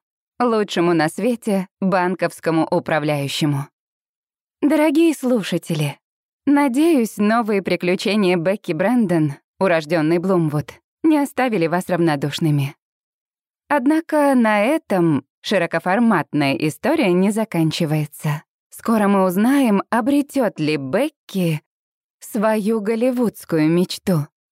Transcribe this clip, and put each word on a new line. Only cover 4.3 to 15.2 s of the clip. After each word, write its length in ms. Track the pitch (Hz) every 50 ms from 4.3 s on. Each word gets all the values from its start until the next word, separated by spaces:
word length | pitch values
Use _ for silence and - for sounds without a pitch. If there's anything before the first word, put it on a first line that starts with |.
| _ _ _ _ _ _
Дорогие 500 | - 285 311 302 302 320 269 320 339 330
слушатели, 840 | 277 - - 247 254 226 175 - 185 170 - - 170 151 151 143 - - _ _ _ _ _ _ _ _ _
надеюсь, 720 | 277 285 285 285 277 233 277 311 349 330 262 226 202 - -
новые 420 | 208 208 220 240 233 208 214 196
приключения 800 | 175 - 180 165 - 175 180 - - 196 202 214 202 180 185 175
Бекки 340 | 156 185 196 - - 185
Брэндон, 640 | 165 156 185 202 254 247 220 170 175 165 156 147 143 - _ _ _ _
урожденной 580 | 185 190 170 160 151 147 175 165 151 156 170
Блумвуд, 560 | 180 165 190 190 175 160 151 147 151 - - - - _ _ _ _
не 160 | - 320 311 285
оставили 480 | 285 262 - 262 254 254 220 180 165
вас 240 | 156 160 180 180 -
равнодушными. 840 | 185 165 170 165 147 143 156 147 - - 170 156 147 143 139 139 - _ _ _ _ _ _ _ _ _ _ _ _ _ _ _ _ _ _ _
Однако 680 | 285 294 247 285 311 320 320 - 311 302 285 285 269
на 280 | 254 226 220 214 208
этом 640 | 202 254 311 311 - - 214 180 170 165 147 127